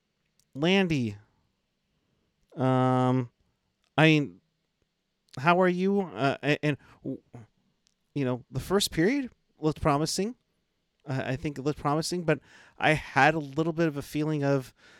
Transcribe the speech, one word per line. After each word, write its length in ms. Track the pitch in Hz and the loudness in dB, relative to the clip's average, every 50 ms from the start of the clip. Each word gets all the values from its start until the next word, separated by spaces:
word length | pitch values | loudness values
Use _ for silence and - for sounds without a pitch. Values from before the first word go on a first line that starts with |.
| _ _ _ _ _ _ _ _ _ _ - | _ _ _ _ _ _ _ _ _ _ -8
Landy. 640 | 135 151 175 190 196 190 170 160 139 120 107 101 101 _ _ _ _ _ _ _ _ _ _ _ _ _ _ _ _ _ _ _ _ _ _ _ _ _ _ - | -2 0 2 4 4 2 2 0 -2 -2 -4 -6 -10 _ _ _ _ _ _ _ _ _ _ _ _ _ _ _ _ _ _ _ _ _ _ _ _ _ _ -8
Um, 720 | 165 131 131 131 131 127 127 127 127 127 127 127 127 123 - _ _ _ _ _ _ _ _ _ _ _ _ - - | -2 0 2 2 2 2 2 2 2 2 2 2 0 -2 -4 _ _ _ _ _ _ _ _ _ _ _ _ 0 2
I 80 | 156 | 4
mean, 300 | 160 156 151 143 92 87 92 _ _ _ _ _ _ _ _ _ _ _ _ _ _ _ _ _ _ - 127 | 6 6 4 2 -2 -8 -18 _ _ _ _ _ _ _ _ _ _ _ _ _ _ _ _ _ _ -12 -4
how 220 | 131 170 175 180 | 2 2 4 4
are 80 | 185 180 | 4 2
you? 360 | 180 175 185 196 196 202 190 156 90 | 2 0 0 0 0 0 -2 -4 -4
Uh, 220 | 104 131 139 - - | -2 0 0 0 0
a-, 240 | - 143 147 - - | 0 -2 -2 0 0
and, 120 | 151 143 - _ - - _ - | -2 -2 -2 _ -20 -20 _ -12
w-, 160 | 135 131 - _ _ - 120 113 _ _ _ _ _ _ _ _ _ _ _ _ _ - | -10 -10 -10 _ _ -20 -20 -20 _ _ _ _ _ _ _ _ _ _ _ _ _ -6
you 100 | 143 139 | -4 -2
know, 180 | 123 127 120 - _ | -2 -2 -4 -6 _
the 120 | 127 131 | -10 -8
first 300 | - - 180 202 - - | -6 0 0 0 0 0
period 380 | - 160 160 208 277 285 262 226 _ _ _ _ _ - | 0 0 2 2 2 0 -4 -6 _ _ _ _ _ -2
looked 220 | 147 156 143 - | -2 -2 -2 0
promising. 540 | - 160 143 147 156 151 - - 196 226 254 _ _ _ _ _ _ _ _ _ _ _ _ _ _ | 0 0 2 2 0 -2 -2 -4 -4 -6 -6 _ _ _ _ _ _ _ _ _ _ _ _ _ _
Uh, 180 | - 131 135 - | -6 -6 -4 -4
I 100 | 113 131 | -4 -6
think 220 | 131 170 156 143 143 | -4 -6 -8 -8 -4
it 60 | 127 | -4
looked 160 | 151 143 - | -4 -4 -2
promising, 440 | - 147 143 151 - - 180 180 165 | -2 -2 -2 -2 -2 -4 -4 -4 0
but 160 | 156 151 - _ _ - - - - _ - | 0 0 0 _ _ -20 -20 -20 -20 _ -2
I 140 | - 143 156 | 0 2 2
had 400 | 147 - - - 139 135 151 156 | 0 -2 -2 2 4 4 4 4
a 60 | 165 | 2
little 340 | 147 139 135 151 160 170 160 | -4 -6 -4 -4 -2 -2 0
bit 160 | 160 170 160 | 0 0 0
of 80 | 143 143 | 0 -4
a 40 | |
feeling 440 | 131 - - 147 151 156 156 147 139 | -10 -6 -4 -4 -2 -2 -2 0 2
of 280 | 139 139 135 127 - _ _ _ - - - | 2 2 2 0 -4 _ _ _ -20 -20 -20